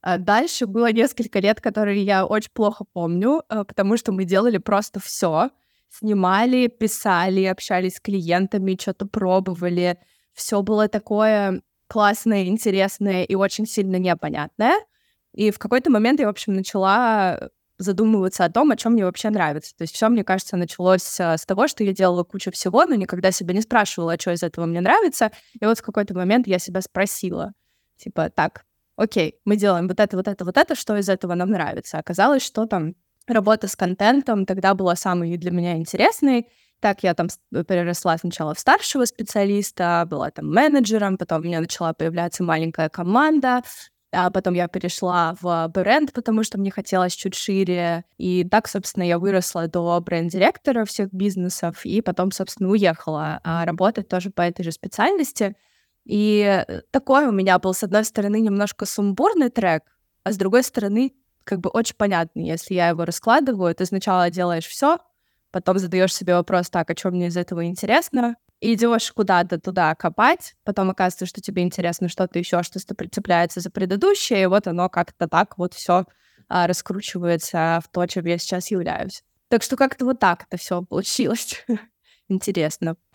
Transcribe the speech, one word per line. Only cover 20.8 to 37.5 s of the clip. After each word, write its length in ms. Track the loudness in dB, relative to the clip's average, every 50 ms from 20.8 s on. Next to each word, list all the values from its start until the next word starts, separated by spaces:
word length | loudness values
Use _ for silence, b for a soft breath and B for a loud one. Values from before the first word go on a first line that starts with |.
| 4 4 4 4 2 -6 -4 -2
э, 160 | 0 0 0
с 80 | -2 -2
того, 220 | -4 0 0 0 0
что 140 | 0 -2 -2
я 80 | -2 2
делала 300 | 2 2 2 4 2 -2
кучу 280 | _ -6 -8 -8 -8
всего, 340 | -8 -4 -4 2 4 4 4
но 100 | 4 2
никогда 360 | 0 0 -2 -4 0 0 0
себя 220 | 0 0 -4 -2 -2
не 60 | -2
спрашивала, 520 | -2 _ 2 2 2 0 -2 -4 -2 -2 -2
а 40 |
чё 140 | -2 -2 -4
из 120 | -2 -2 -4
этого 220 | -6 -4 -4 -4
мне 140 | -4 -2 0
нравится. 500 | 2 4 4 4 4 2 2 0 -2 -2 B B B B B -2
И 40 | 0
вот 140 | 0 0 0
в 40 | -2
какой-то 300 | -4 -2 -2 -2 -2 -4
момент 320 | -2 2 2 4 2 4
я 120 | 2 0 -2
себя 220 | -2 -4 -6 -6
спросила, 720 | -6 -4 _ -2 -2 -2 -2 -6 -6 -6 -6 -6 -8 -8 -12 _ _ _ _ _ _ _ _
типа: 320 | _ -16 -8 -4 -4 -4 -2 _
"Так, 300 | -2 -2 -2 _ -10 _ _ _ _ _ _ _
окей, 380 | -2 -2 0 0 -2 -2 -2 _ _ _
мы 120 | 0 0
делаем 300 | 2 4 2 2 2 0 -2
вот 100 | 2 0
это, 160 | 0 0 0
вот 100 | -4 -4 -4
это, 160 | -6 -6 -6
вот 120 | 0 4
это, 180 | 4 4 4 0
что 220 | -6 -4 -2 -2
из 120 | -2 0 0
этого 260 | 0 -2 -2 -4 -2
нам 160 | -2 0 0
нравится?" 480 | 0 0 -2 -4 -6 -8 -10 -8 -10 -8
Оказалось, 440 | -6 -6 2 4 4 4 4 2 0
что 200 | -2 _ -4 -2
там 280 | -2 -2 -2 -2 -4 -6 _ _ _ _ _ _
работа 400 | 0 0 2 4 4 2 2 0
с 80 | -8 -4
контентом 680 | -4 -2 -2 0 2 2 4 4 4 2 0 0 0 0
тогда 280 | -2 -2 0 2 2 2
была 200 | 4 2 0 0
самой 400 | 0 -2 -2 -2 0 -2 -2 -4
для 140 | -4 -4 -4
меня 260 | -2 -2 -2 -2 -2
интересной. 680 | -4 -4 -6 0 2 2 2 4 4 2 4 4 2 0 b b b b b b _
Так 220 | 0 0 0 2 0
я 100 | 0 0
там 120 | 0 -2 -4
с-, 100 | -4 _ _ _